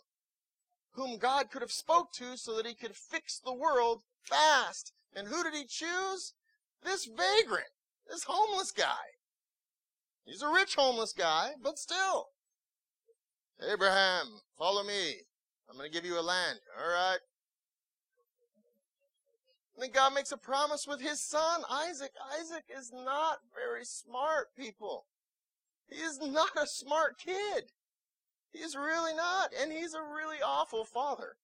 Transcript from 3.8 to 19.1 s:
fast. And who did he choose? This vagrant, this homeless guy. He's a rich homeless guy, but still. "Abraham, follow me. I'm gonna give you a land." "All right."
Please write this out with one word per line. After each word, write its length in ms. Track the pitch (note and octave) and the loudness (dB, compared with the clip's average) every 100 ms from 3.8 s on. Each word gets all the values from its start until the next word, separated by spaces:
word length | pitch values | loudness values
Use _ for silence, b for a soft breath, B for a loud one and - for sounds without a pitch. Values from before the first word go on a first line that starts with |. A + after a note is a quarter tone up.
| A#3 A3+ _ _ | 4 2 _ _
fast. 680 | - C#4 D#4 C4+ G3 - - _ _ | -2 6 8 8 4 -6 -14 _ _
And 140 | G3 G3+ | -12 -6
who 140 | D#4 | -2
did 120 | E4+ | -2
he 100 | D4+ C4 | -4 -8
choose? 680 | - D#4+ F4+ F#4+ F#4+ - - _ _ _ _ | -6 -4 -2 -2 -4 -8 -14 _ _ _ _
This 220 | - F#4+ | -6 -6
vagrant, 680 | D4+ A3 F#4 G#4+ G4 E3 - _ _ _ - | -6 0 4 4 4 0 -4 _ _ _ -12
this 160 | E4+ | -8
homeless 480 | - F#4 G#4+ F#4+ - | -2 2 2 2 -2
guy. 460 | - D3 B2 - - _ _ _ _ _ _ _ _ _ _ | 0 2 0 -6 -16 _ _ _ _ _ _ _ _ _ _
He's 180 | - F3+ | -18 -4
a 60 | D4 | 2
rich 260 | E4+ G4 | 4 4
homeless 380 | - C4+ A#3 A3 | 4 4 4 -2
guy, 400 | - E3+ D#3 A3 D4 | 0 2 4 2 -2
but 160 | B3 D#4 | -4 -4
still. 520 | - F4+ F#4+ F4 - _ _ _ _ _ _ _ _ _ _ _ _ - | -4 0 2 0 -2 _ _ _ _ _ _ _ _ _ _ _ _ -8
"Abraham, 800 | E3 G3+ F#3+ F#3+ F#3+ F3+ C3+ G#2 _ - | -4 2 4 6 6 4 -2 -8 _ -2
follow 240 | E3+ G3+ | 0 2
me. 400 | G3+ G3+ E3+ G#2+ - _ _ _ _ | 0 -2 -2 -4 -12 _ _ _ _
I'm 80 | B2 | -14
gonna 120 | D3+ | -8
give 160 | E3 | -6
you 140 | F3 E3+ | -4 -2
a 40 | |
land." 380 | E3 F3+ E3+ A#2+ - G2+ | 0 0 0 -4 -12 -6
"All 100 | D#3 | -2
right." 320 | F3 F#3 F#3 _ _ _ _ _ _ _ _ _ B4 A#4+ _ A#4+ G#4+ A#4+ A#4+ _ _ C#5+ | 0 2 0 _ _ _ _ _ _ _ _ _ _ _ _ _ _ _ _ _ _ _